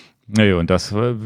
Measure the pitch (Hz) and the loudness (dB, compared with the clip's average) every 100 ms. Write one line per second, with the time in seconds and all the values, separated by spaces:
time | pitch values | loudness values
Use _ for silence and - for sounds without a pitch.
0 | - _ - 104 104 90 82 92 - 101 | -20 _ -6 2 2 2 2 0 -2 -4
1 | 120 113 | -4 -4